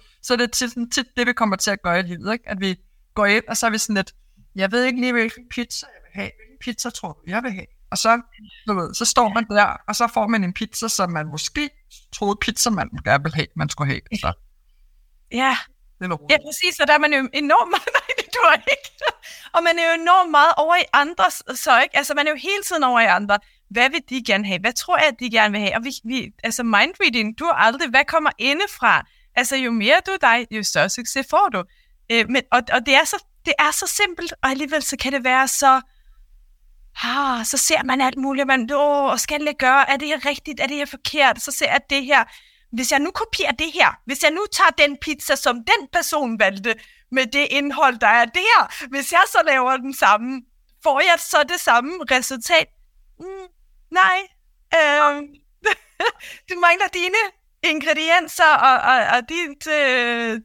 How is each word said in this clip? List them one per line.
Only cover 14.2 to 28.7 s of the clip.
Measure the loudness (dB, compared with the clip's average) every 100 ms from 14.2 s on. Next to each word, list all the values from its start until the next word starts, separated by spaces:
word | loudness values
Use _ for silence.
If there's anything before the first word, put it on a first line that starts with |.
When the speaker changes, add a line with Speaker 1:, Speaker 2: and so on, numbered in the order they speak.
Speaker 1:
Så. | -6 -8 _ _ _ _ _ _ _ _ _
Speaker 2:
Ja. | -2 -2 -2 -8 _ _ _
Speaker 1:
Det |
er | -8
noget | -6 -2
Speaker 2:
Ja, | -2 -2
præcis, | -4 -4 0
og | 2
der |
er | 4
man | 4
jo | 0 -2
enormt | -4 2 2 2
meget, | -2 0
<laughs> | -2
nej, | -2 -6
det | -6
duer | 2 4
ikke. | 4 2 -4 -6 -6 -6 -6 -14 -20 -4
Og | 0
man | 0 0
er | 0
jo | 0
enormt | 4 4 4
meget | 4 4 4
over | 2 2
i | 2
andres, | 2 2 0 0 0 -10
så, | -6 2 4
ikke? | 4 0
Altså, | -2
man | -2 -2
er |
jo | -2
hele | -4 -4
tiden | -4 -2
over | 2 2
i |
andre. | 4 2 2 -2 -2 _ _
Hvad | 0 0
vil | 0 -8
de | -8 -2
gerne | -2 -2
have? | -4
Hvad | -4
tror | -4 -2 2
jeg, | 2 0
de | -2
gerne | 2 2
vil | 0
have? | -2 -4
Og |
vi, | -6 -10
vi, | -8 -6 -8 -8
altså, | -8 -4
mindreading, | 0 2 2 0 -2 0 -4 -4
du |
er | -2
aldrig, | 2 2 2 0
hvad | 2
kommer | 2 0 0 -2
indefra? | -2 -2 -4